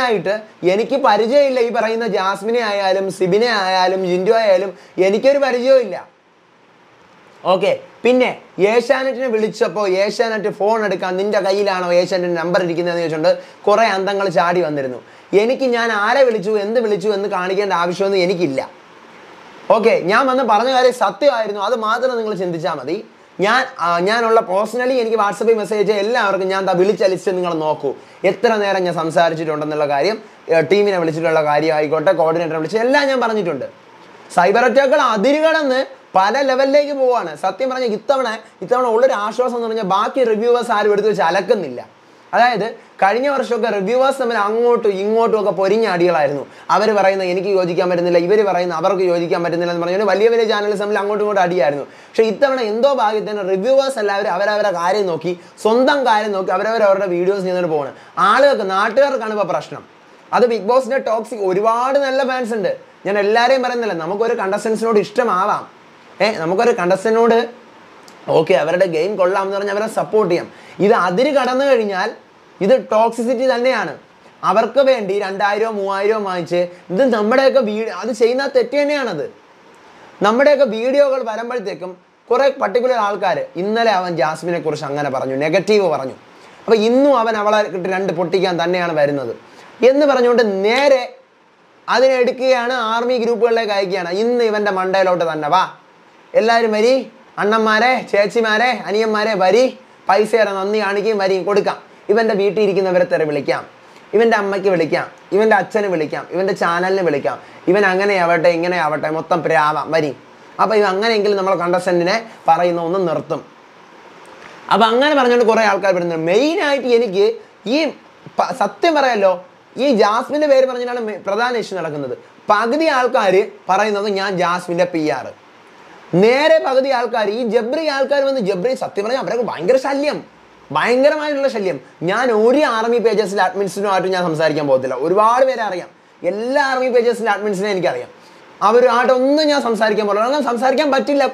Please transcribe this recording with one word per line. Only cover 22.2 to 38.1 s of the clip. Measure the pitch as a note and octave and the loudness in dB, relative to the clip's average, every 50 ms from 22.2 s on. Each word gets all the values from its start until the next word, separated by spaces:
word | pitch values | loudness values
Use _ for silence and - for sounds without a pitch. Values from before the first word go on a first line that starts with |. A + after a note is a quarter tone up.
നിങ്ങൾ | A3+ G#3+ G3+ E3+ F#3+ | -4 -4 -4 -4 -4
ചിന്തിച്ചാൽ | F3+ E3+ E3 D3+ F3+ D#3+ D3 B2 | -6 -6 -4 -4 -6 -6 -6 -6
മതി. | C3+ E3+ G#3+ A3 - - - - - - - F3 | -6 -8 -8 -8 -12 -20 -20 -20 -16 -8 -4 0
ഞാൻ, | G3+ A3+ B3+ C4 - - - E3 | 0 0 0 0 -4 -6 -6 -2
ആ, | E3+ E3+ F3 F3 F#3+ | -2 0 0 0 0
ഞാനുള്ള | A3 A#3+ A#3 A3+ A3+ A3+ A3 F3 | 0 0 0 2 2 2 2 2
personally | F3+ G3 G#3+ G#3+ A3 B3 B3 B3+ C4+ B3+ A3+ | 0 -2 -2 -2 -4 -4 -2 -2 -2 -2 -2
എനിക്ക് | A3+ A3+ A3 | 0 0 0
WhatsApp-ൽ | G3+ G3+ G3+ - A3+ A3 A3+ G#3+ | 0 0 -2 -2 0 2 2 2
message | G3+ E3+ A3 G#3 | 0 -2 -2 -2
അയച്ച | G3+ F3+ A3 G3+ G3 | 0 0 0 0 0
എല്ലാവർക്കും | G#3+ B3 B3 A3 G3+ G3 F#3 F#3+ F#3 F#3+ | -2 0 0 0 0 0 0 -2 -2 -2
ഞാൻ | F#3+ G3 F#3 | -2 -2 0
ദാ | F#3+ F3 | 0 2
വിളിച്ച | F#3 G3 G#3+ F3+ A3 F#3+ F#3 | 2 2 2 0 0 0 0
ലിസ്റ്റ് | F3 - G#3 F#3 F3+ | -2 -2 -4 -2 -2
നിങ്ങൾ | F3+ F3 E3+ D#3+ D#3 | -2 -2 -2 -2 -2
നോക്കൂ, | D#3 D3+ D3+ - C#3 A#2 - - - - - - F#3 | -2 -2 -2 -4 -6 -6 -8 -12 -20 -10 -4 -2 -2
എത്ര | G3 G3 - A#3 A3+ G#3+ G3+ | 0 0 0 0 0 0 0
നേരം | G3 G3 F#3+ F#3 | 0 0 0 -2
ഞാൻ | F3 E3 E3+ | -2 -2 -2
സംസാരിച്ചിട്ടുണ്ടെന്നുള്ള | D#3+ E3 D#3 F3 E3+ E3 E3 D#3 E3 D#3 D3+ D3 D3+ D3+ D#3 D3+ D3+ C#3+ C#3+ | -4 -2 2 2 2 2 0 -2 -4 -4 -4 -4 -4 -4 -4 -2 -2 0 0
കാര്യം, | C#3 C#3+ F#3+ A3 - - - - - - - E3 | 0 0 0 -2 -4 -8 -16 -20 -12 -4 0 0
ഏ, | E3 D#3+ - F#3+ | 2 2 2 2
ടീമിനെ | G#3 G3+ G3+ F#3+ F3+ E3+ | 2 2 2 0 0 -2
വിളിച്ചിട്ടുള്ള | D#3+ D#3 D#3+ D#3+ E3+ D#3+ D#3+ D#3 D3+ | -2 -2 -2 -2 0 0 0 0 2
കാര്യം | D3 D3+ D#3 D#3+ D#3 | 0 0 0 0 0
ആയിക്കോട്ടെ, | D3+ D#3 D3 D3+ D#3 D3+ F#3+ F#3+ D#3+ | 0 0 0 -2 0 0 0 2 2
കോർഡിനേറ്ററെ | E3 D#3+ D#3+ E3 E3+ D#3+ D#3+ D#3+ D#3 | 2 0 0 0 -2 -4 -4 -6 -6
വിളിച്ച് | D#3 F3+ A3 A3+ | -4 -4 -2 0
എല്ലാം | B3 C4+ D4 C#4+ C4+ C4+ | 2 2 2 2 0 0
ഞാൻ | B3+ A#3+ | 0 -2
പറഞ്ഞിട്ടുണ്ട്. | A3+ A3+ G#3+ F#3+ E3+ D#3 C3 A#2+ - - - - - - - - - - - - - - | -2 -2 -2 -4 -4 -4 -6 -8 -12 -14 -18 -20 -20 -20 -20 -20 -20 -20 -20 -20 -6 0
Cyber | F#3 F3 F#3 G3+ A#3 B3 C4 | 2 2 2 4 2 2 2
അറ്റാക്കുകൾ | G#3 C4+ C#4 C4 C#4+ D4+ C#4 B3 A3 | 4 2 2 4 2 2 2 0 0
അതിര് | G#3+ F#3+ C4 D4 D4+ D#4 | 0 2 2 2 2 2
കടന്ന് | D#4+ D#4 D#4+ D4+ C4+ B3+ C4 C#4 - - - - - - F#3+ | 2 2 2 0 0 -2 -2 -4 -6 -8 -20 -10 -4 0 0
പല | F#3+ G3+ A3 C#4 C#4+ C4 | 2 2 2 0 0 0
ലെവലിലേക്ക് | C4 B3+ C#4 C#4 C#4 D4 D4 C#4+ D4 C4+ | 0 0 2 2 2 2 2 0 -2 -2
പോവാണ്. | C4 B3+ B3 A#3 G3 E3 D3+ D3 - | 0 0 0 0 -2 -6 -8 -6 -4
സത്യം | F#3+ F#3+ - C4 C4 B3+ | -4 -4 -4 -4 -4 -4
പറഞ്ഞാൽ | B3+ B3+ A#3 G#3 G#3+ | -4 -4 -4 -4 -4
ഇത്തവണ, | - - | -2 -2